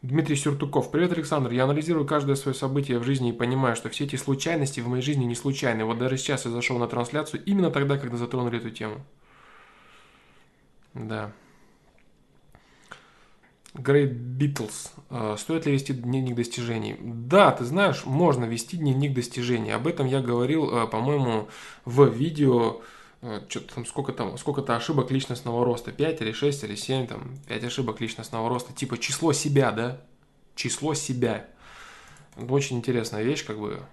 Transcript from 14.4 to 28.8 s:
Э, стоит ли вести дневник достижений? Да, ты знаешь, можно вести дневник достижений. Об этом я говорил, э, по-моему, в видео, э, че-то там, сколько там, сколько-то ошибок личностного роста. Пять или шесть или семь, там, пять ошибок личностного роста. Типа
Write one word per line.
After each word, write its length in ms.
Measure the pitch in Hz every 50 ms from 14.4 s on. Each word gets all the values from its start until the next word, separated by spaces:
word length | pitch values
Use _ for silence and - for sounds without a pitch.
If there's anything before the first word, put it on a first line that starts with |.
| 139 147 143 - 113 104 - - - - - - - -
Э, 260 | 135 123 113 107 104 104
стоит 280 | - - 160 165 160
ли 60 | 151 139
вести 200 | 135 139 - 135
дневник 440 | 127 117 120 123 135 131 127 120
достижений? 600 | 117 120 117 - - 120 117 117 113 107 107 107 -
Да, 500 | - 117 117 117 117 123 151 196 202 156
ты 140 | 127 - 123
знаешь, 400 | 120 139 180 202 190 139 - -
можно 380 | - 131 143 175 170 143 123 120
вести 320 | 113 117 117 - - -
дневник 380 | 170 156 143 131 131 143 143 135
достижений. 580 | 127 117 120 - 131 120 120 123 117 110 107 107
Об 140 | 110 120 156
этом 180 | 170 - 139
я 140 | 127 131 135
говорил, 500 | 127 120 120 120 123 127 151 160 151 - -
э, 140 | 120 113
по-моему, 600 | 113 113 113 117 135 147 147 139 123 113 110 104 - - - - - - - -
в 220 | - 120 131 143
видео, 760 | 127 110 113 135 170 156 147 147 135 123 120 117 113 107 - - - - - - - - _ -
э, 180 | 120 107 104 - -
че-то 260 | - 120 - - -
там, 100 | - 117
сколько 260 | - - - 139 139 123
там, 260 | - 120 95 - 127
сколько-то 380 | - - 143 139 127 - 120
ошибок 340 | 117 - - 160 143 143 139
личностного 540 | 135 135 135 - 123 117 - 123 117 117 123
роста. 260 | 120 120 113 - -
Пять 300 | 107 - 139 160 160 156 113
или 80 | 110 110
шесть 300 | - - 147 139 139 -
или 140 | 104 104
семь, 300 | 104 - - 131 131 127 113
там, 260 | 113 107 - 123 131 139 - -
пять 160 | 117 110 123
ошибок 360 | 120 120 - 131 117 107 -
личностного 480 | 120 110 - - 117 - - 113 110 117
роста. 240 | 120 123 123 - -
Типа 240 | -